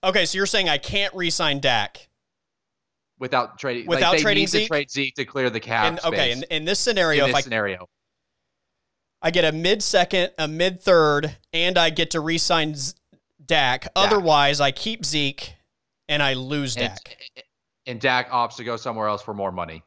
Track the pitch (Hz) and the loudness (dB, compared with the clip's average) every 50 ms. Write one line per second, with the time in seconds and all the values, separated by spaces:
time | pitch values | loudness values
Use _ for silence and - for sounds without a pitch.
0 | - 190 190 208 175 156 - 190 196 190 - 208 190 170 151 139 - - - 202 | 0 2 2 2 0 0 0 -2 -2 0 0 0 2 2 0 -2 -2 -4 -4 -2
1 | 202 190 - 190 175 165 160 - 170 151 143 139 135 135 123 110 104 104 _ - | -2 -2 -4 -4 -2 -2 -2 0 0 0 -2 0 2 2 2 2 0 -2 _ -18
2 | - _ _ _ _ _ _ _ _ _ _ _ _ _ _ _ _ _ _ _ | -20 _ _ _ _ _ _ _ _ _ _ _ _ _ _ _ _ _ _ _
3 | _ _ _ _ 131 123 139 127 120 113 - - - 135 120 120 117 - 170 147 | _ _ _ _ -6 0 0 0 0 0 -6 -8 -6 -6 -6 -6 -2 -2 0 2
4 | 175 170 185 160 151 214 202 196 196 185 - 208 214 220 160 147 143 _ - 139 | 4 4 4 4 2 2 2 2 2 2 0 0 0 0 -2 -2 -2 _ -4 -4
5 | 139 131 - - 131 - - 139 131 123 110 117 104 - 113 113 107 107 107 - | -4 -4 -4 -8 -10 -6 -4 -2 -2 0 -2 -2 -6 -2 0 0 2 0 0 -2
6 | - - 120 127 143 123 120 127 - - 165 156 156 165 202 202 - 247 226 196 | -4 -2 0 0 0 0 0 -4 -6 -6 -6 -4 -2 -2 -2 0 0 0 2 2
7 | 175 165 151 147 143 127 123 143 135 135 117 113 104 98 95 90 90 _ _ _ | 2 2 4 4 2 4 2 0 0 0 -2 -2 -2 -2 -4 -8 -12 _ _ _
8 | _ _ _ _ _ _ _ _ _ _ _ _ _ _ _ _ _ _ _ _ | _ _ _ _ _ _ _ _ _ _ _ _ _ _ _ _ _ _ _ _
9 | _ _ _ _ - 165 165 180 165 156 156 156 170 180 208 214 202 - - 190 | _ _ _ _ -4 0 2 4 2 2 2 0 2 2 2 2 0 2 4 2
10 | 180 180 - 185 180 185 _ - 156 151 156 160 175 190 185 180 - 196 185 170 | 2 4 2 0 0 -2 _ -6 -6 -4 -2 0 -2 -2 -2 -2 2 4 6 6
11 | 156 151 147 143 156 151 139 - _ _ - 165 170 180 185 175 165 165 160 151 | 6 4 2 2 0 -4 -8 -10 _ _ -2 0 0 2 2 4 2 2 2 0
12 | 170 160 - 165 151 160 165 165 - - 175 165 156 156 151 143 135 135 - _ | -2 -2 -2 -4 -2 -2 -2 -2 2 2 2 2 2 -2 -4 -6 -8 -10 -10 _
13 | _ _ _ _ _ _ _ _ 143 - 165 156 139 127 127 131 - - _ 190 | _ _ _ _ _ _ _ _ -4 0 2 2 4 2 0 -2 -4 -4 _ 2
14 | 196 196 214 208 180 165 151 143 143 143 147 143 143 139 127 - - 220 226 233 | 2 4 4 2 4 4 6 6 6 4 4 2 2 0 0 -2 -6 -8 -6 -6
15 | 165 139 147 151 143 139 139 - - - - _ _ _ _ _ _ _ _ _ | -6 -4 -2 -2 -2 -2 -4 -8 -14 -16 -16 _ _ _ _ _ _ _ _ _
16 | _ - 147 147 143 135 135 127 131 131 147 147 143 131 117 113 123 113 104 - | _ -4 0 0 2 0 0 -2 -4 -4 -4 -4 -4 -4 -4 -4 -4 -6 -6 -12
17 | _ - - _ - - _ - - _ _ _ _ _ _ _ _ 131 123 110 | _ -20 -20 _ -20 -20 _ -20 -20 _ _ _ _ _ _ _ _ -12 -10 -2
18 | 123 135 127 127 123 - 127 123 120 117 - - 120 117 117 110 - 131 113 110 | 0 2 2 2 0 0 -2 -2 -2 -2 -6 -10 -8 -8 -8 -8 -8 -8 -6 -4
19 | 107 107 104 101 - - 104 101 98 98 90 92 85 80 80 82 _ | -2 -2 -2 -4 -6 -12 -8 -6 -6 -6 -6 -6 -10 -10 -12 -18 _